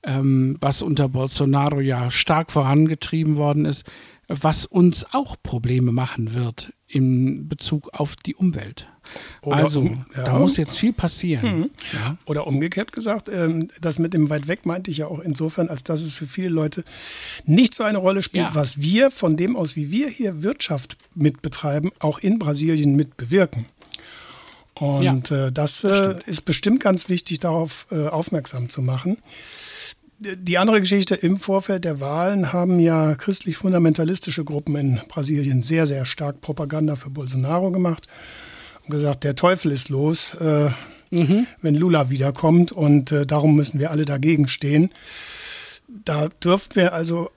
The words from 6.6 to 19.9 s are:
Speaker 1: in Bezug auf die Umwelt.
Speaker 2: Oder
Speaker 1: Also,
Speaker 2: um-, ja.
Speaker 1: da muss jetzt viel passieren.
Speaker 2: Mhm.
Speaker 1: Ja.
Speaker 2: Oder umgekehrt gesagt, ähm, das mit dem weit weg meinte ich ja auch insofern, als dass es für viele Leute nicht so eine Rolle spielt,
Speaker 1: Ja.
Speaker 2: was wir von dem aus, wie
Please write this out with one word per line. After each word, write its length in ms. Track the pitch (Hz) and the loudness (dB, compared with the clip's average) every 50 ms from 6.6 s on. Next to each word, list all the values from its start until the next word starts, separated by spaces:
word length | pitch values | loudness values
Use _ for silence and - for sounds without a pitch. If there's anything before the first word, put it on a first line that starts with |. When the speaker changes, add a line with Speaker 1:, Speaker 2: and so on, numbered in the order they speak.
| - - - _ _ _ | -16 -18 -20 _ _ _
Speaker 1:
in 600 | - 139 131 131 131 123 131 131 147 147 143 151 | 0 0 2 2 2 2 2 0 -2 -4 -8 -10
Bezug 400 | 156 - - - 160 151 - - | -10 -8 -4 -4 -4 -4 -6 -10
auf 240 | - - 151 143 - | -6 -6 -6 -6 -6
die 180 | _ _ - - | _ _ -12 -4
Umwelt. 540 | _ 190 180 156 113 101 98 - - - - _ _ _ - - - - - - - | _ 0 0 0 -2 -8 -10 -14 -16 -20 -20 _ _ _ -20 -18 -18 -18 -18 -20 -12
Speaker 2:
Oder 160 | - 143 139 143 | -4 -2 2 2
Speaker 1:
Also, 220 | 156 147 147 143 | 2 2 2 2
Speaker 2:
um-, 240 | 127 117 113 127 - _ - | 0 0 -2 -4 -10 _ -10
ja. 80 | 135 127 | -6 -2
Speaker 1:
da 140 | 135 131 147 | 0 2 4
muss 160 | - - 269 | 4 4 4
jetzt 200 | - 156 - - | 2 -2 -2 -2
viel 160 | - - 233 | 0 0 0
passieren. 680 | 240 - - 165 - - - 175 156 123 - 226 190 160 | 0 0 -2 -2 -2 -2 -2 -2 -2 0 0 0 0 0
Speaker 2:
Mhm. 100 | 175 294 - - - - | -2 -2 -6 -10 -12 -8
Speaker 1:
Ja. 260 | - 120 107 120 151 - _ | -6 -6 -4 -6 -6 -8 _
Speaker 2:
Oder 220 | - 151 147 - - | -6 -6 -4 -2 -2
umgekehrt 420 | 135 135 151 175 - 196 175 - | -2 0 0 -2 -2 -4 -6 -6
gesagt, 380 | - - 226 220 208 214 - - | -6 -6 -4 -2 -2 -4 -4 -6
ähm, 400 | 202 185 170 160 165 160 160 - - - | -4 -2 0 0 0 -2 -4 -6 -8 -6
das 200 | 160 165 147 - | -4 -4 0 0
mit 120 | 165 165 | -2 0
dem 160 | 185 165 151 147 | 2 2 2 2
weit 200 | 151 147 139 147 | 0 -4 -4 -4
weg 180 | 180 - _ | -6 -4 _
meinte 240 | 170 165 185 185 - | -4 -4 -4 -6 -6
ich 60 | 156 | -6
ja 100 | 147 156 | -6 -6
auch 140 | 147 165 143 | -6 -8 -8
insofern, 480 | 165 180 143 127 156 160 - - 170 170 | -6 -4 -4 -2 -2 -4 -2 -2 -2 -2
als 160 | 160 135 - | -4 -6 -4
dass 180 | - 165 151 | -4 -4 -2
es 120 | 170 156 - | -2 -4 -6
für 120 | - 156 | -6 -8
viele 220 | 135 - - 185 185 | -8 -6 -6 -4 -2
Leute 340 | 165 160 156 151 - 175 170 - - - - - - - - - - - - | 0 0 0 -2 -4 -6 -10 -12 -16 -16 -14 -14 -14 -12 -12 -14 -14 -8 2
nicht 280 | - 151 196 262 226 | 4 6 6 6 6
so 120 | - - 226 | 4 0 0
eine 140 | 208 214 202 | 0 0 2
Rolle 260 | 185 185 196 196 185 | 2 2 2 2 0
spielt, 220 | - - 185 170 | 0 0 0 0
Speaker 1:
Ja. 80 | - 160 | 0 0
Speaker 2:
was 260 | 151 143 127 - 143 | 0 0 0 0 0
wir 320 | 143 156 190 220 262 269 | 0 2 4 6 4 4
von 240 | - - 202 170 156 | 4 2 0 2 2
dem 180 | 151 175 190 247 | 2 2 0 0
aus, 220 | 233 175 151 - | -2 -2 -4 -2
wie 160 | 160 147 143 | -4 -4 -2